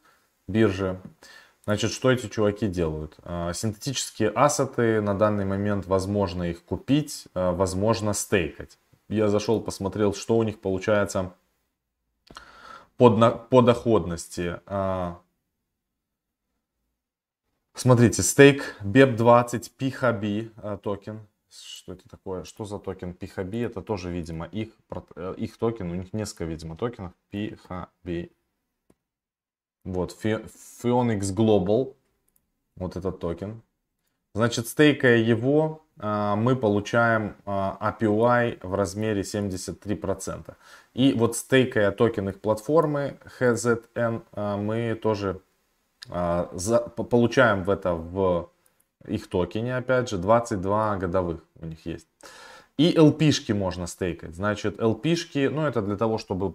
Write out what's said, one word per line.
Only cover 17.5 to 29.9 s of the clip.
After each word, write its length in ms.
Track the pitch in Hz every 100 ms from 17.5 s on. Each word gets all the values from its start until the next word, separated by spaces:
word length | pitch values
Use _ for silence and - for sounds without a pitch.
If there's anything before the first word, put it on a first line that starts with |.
| _ _
смотрите, 480 | - 127 120 117 -
стейк 540 | - - 139 139 - -
беп 340 | 98 120 135 110
двадцать, 560 | 117 120 120 113 - -
P 120 | 131
H 220 | - 123
B, 380 | 107 104 104 113 107
а, 180 | 101 98
токен. 460 | 110 101 - 107 107 _ _
Что 440 | - - - -
это 160 | 92 -
такое? 340 | - 95 92
Что 220 | 78 - 101
за 140 | 101
токен 340 | 98 90 90
P 140 | 87 95
H 160 | - 92
B? 160 | 117
Это 200 | 117 -
тоже, 300 | 87 101 90
видимо, 340 | 87 82 82 82
их 280 | 107 110 _ -
прот-, 240 | - - -
э, 200 | 92 -
их 200 | 110 -
токен. 320 | 117 113 87
У 60 | 90
них 160 | 92
несколько, 320 | 110 101 -
видимо, 320 | 82 80 82 80
токенов. 380 | 85 - 90 - _
P 260 | - 107 - -
H 180 | 185 - _
B. 240 | 90 170 170 _ _ _ _ _ _ _ _ _ _ _ _ _ _ _
Вот, 280 | 92